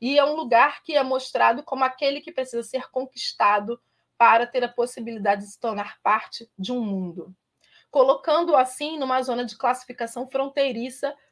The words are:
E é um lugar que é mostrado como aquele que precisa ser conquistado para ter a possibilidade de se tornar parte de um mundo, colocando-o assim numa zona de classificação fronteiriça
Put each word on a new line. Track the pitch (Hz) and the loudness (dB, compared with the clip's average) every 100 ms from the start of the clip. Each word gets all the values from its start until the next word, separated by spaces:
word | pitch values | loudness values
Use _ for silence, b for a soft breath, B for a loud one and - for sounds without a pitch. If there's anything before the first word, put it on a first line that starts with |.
E | 247 285 | 0 4
é | 285 | 4
um | 311 | 2
lugar | 254 233 285 - | 2 4 4 2
que | - 294 | -2 0
é | |
mostrado | 262 262 - 233 226 247 | 0 -2 -2 2 2 2
como | - 269 262 | -2 -2 -2
aquele | 254 277 285 | 0 -2 -2
que | - | -8
precisa | 302 254 233 | -8 -6 -6
ser | 226 262 - | -6 -8 -8
conquistado | 262 262 - - - 208 208 208 233 _ _ _ - | -8 -8 -10 -8 0 2 2 -2 -10 _ _ _ 2
para | 220 226 240 | 4 4 2
ter | 254 240 | -2 -4
a | |
possibilidade | - 247 - 226 226 202 202 | -2 -4 -4 -10 -4 0 0
de | 202 | -2
se | - | -8
tornar | 226 208 202 - | -6 -6 -8 -4
parte | 208 220 - - 233 - | 0 0 -2 -16 -16 -10
de | 190 | -6
um | 247 | -4
mundo, | 214 196 180 170 170 185 _ _ b b b | -4 -4 -6 -8 -14 -18 _ _ b b b
colocando-o | 285 269 - - 311 339 285 | 4 4 4 2 2 4 4
assim | 254 - 294 320 | 2 -2 -8 -4
numa | 262 254 | -2 0
zona | 254 240 247 | 0 -4 -4
de | - | -2
classificação | 240 247 - 240 233 240 262 | -2 -2 -6 -10 -8 -8 -6
fronteiriça | 269 277 277 277 233 247 240 269 - _ | -4 -2 -2 -2 -2 -8 -6 -8 -8 _